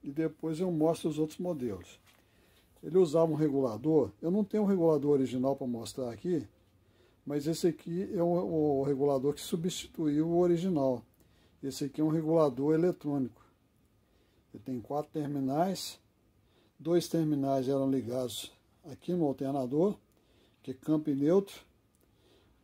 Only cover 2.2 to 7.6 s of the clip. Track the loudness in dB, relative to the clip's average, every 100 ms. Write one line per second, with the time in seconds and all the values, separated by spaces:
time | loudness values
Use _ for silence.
2.2 | _ _ _ _ _ _ 0 2 4 4
3.2 | 4 4 2 2 0 0 2 4 2 -2
4.2 | -2 0 0 0 2 4 4 4 4 2
5.2 | 2 0 0 -2 -4 -6 -8 -8 -8 -6
6.2 | -4 -4 -4 _ _ _ _ _ _ _
7.2 | -8 -4 -4 0